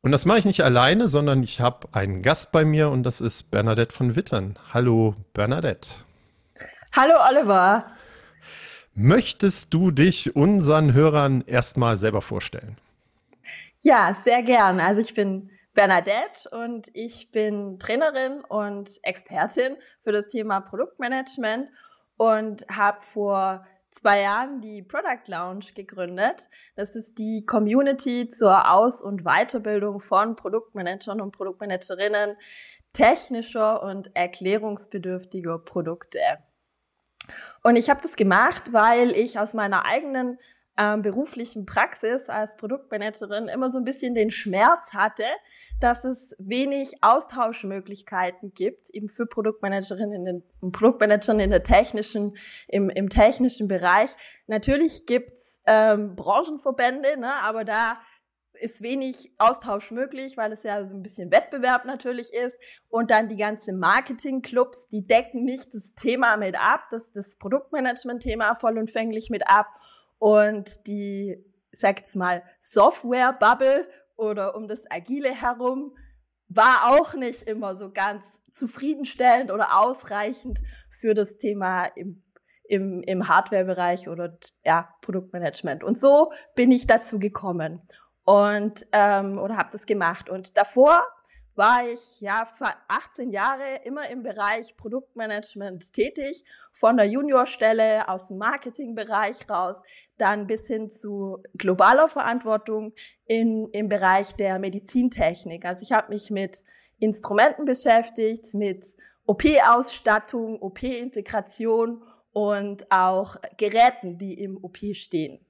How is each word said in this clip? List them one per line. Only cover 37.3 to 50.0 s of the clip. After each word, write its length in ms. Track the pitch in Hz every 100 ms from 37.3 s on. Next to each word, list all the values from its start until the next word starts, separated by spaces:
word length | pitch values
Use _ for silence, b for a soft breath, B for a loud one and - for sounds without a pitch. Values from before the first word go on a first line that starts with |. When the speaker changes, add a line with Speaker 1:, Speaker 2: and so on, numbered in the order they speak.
| B B B
Speaker 2:
Und 140 | 233 240
ich 120 | 240
habe 120 | 285
das 120 | 320 -
gemacht, 580 | 196 185 247 - -
weil 360 | 233 220 240 247
ich 260 | - 240 -
aus 160 | 214 220
meiner 300 | 202 190 -
eigenen, 520 | 240 302 262 254 247 b b b -
ähm, 280 | 208 214
beruflichen 640 | 208 202 302 - 233 214 190
Praxis 600 | - - - 220 254 262
als 280 | 214 214 -
Produktmanagerin 880 | 214 277 - 214 208 214 202 208 220
immer 240 | 254 262
so 60 | 254
ein 80 | 247
bisschen 300 | 269 247 233
den 160 | 214
Schmerz 640 | - 214 185 240 339 - 196
hatte, 300 | 214 - 226 302 b b b -
dass 240 | 240 240
es 300 | 262 254 - -
wenig 560 | 190 240 269 277 269 -
Austauschmöglichkeiten 1500 | 208 247 - 254 226 226 196 196 196 202 - 190 180 180 202 -
gibt, 340 | 185 - -
eben 180 | 214 208
für 200 | - 233
Produktmanagerinnen 840 | - 214 220 202 196 190 190